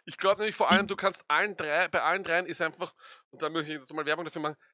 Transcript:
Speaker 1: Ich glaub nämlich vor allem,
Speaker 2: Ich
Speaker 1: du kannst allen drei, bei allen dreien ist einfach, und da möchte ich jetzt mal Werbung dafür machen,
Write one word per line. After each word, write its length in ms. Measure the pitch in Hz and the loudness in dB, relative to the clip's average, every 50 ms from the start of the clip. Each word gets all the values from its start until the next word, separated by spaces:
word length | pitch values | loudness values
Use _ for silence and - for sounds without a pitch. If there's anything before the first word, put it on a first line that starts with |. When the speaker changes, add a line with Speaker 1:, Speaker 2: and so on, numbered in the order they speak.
| - | -18
Speaker 1:
Ich 120 | - - - | -16 -10 0
glaub 220 | - 190 185 185 | 2 2 2 4
nämlich 160 | 208 220 - | 2 -4 0
vor 160 | - 208 - | 0 4 6
allem, 140 | 175 190 196 | 6 4 4
Speaker 2:
Ich 20 | 202 | 2
Speaker 1:
du 80 | 196 | -4
kannst 300 | - 190 196 180 - - - | -2 -2 -2 -2 -2 -2 2
allen 280 | 147 156 196 208 185 | 2 2 2 2 -2
drei, 320 | - 165 151 147 170 185 165 | -4 -4 0 2 2 2 2
bei 120 | - 170 | 0 0
allen 220 | 117 156 175 196 185 | 2 2 0 0 0
dreien 240 | 160 165 175 185 - | 0 0 0 0 -2
ist 120 | 160 - | -4 -4
einfach, 360 | 170 160 - - 180 - - _ - - - - _ _ | -4 -4 -4 -6 -10 -10 -12 _ -20 -20 -20 -20 _ _
und 100 | - - 156 | -12 -6 -6
da 80 | 151 | -4
möchte 200 | 160 165 151 151 | -2 -2 -4 -4
ich 60 | 156 147 | -6 -10
jetzt 160 | 131 - 151 | -10 -10 -8
mal 100 | 156 151 | -6 -2
Werbung 220 | 147 156 165 175 | -2 -2 -2 -4
dafür 160 | 156 - 165 | -8 -8 -4
machen, 140 | 151 151 147 _ _ _ | -4 -4 -6 _ _ _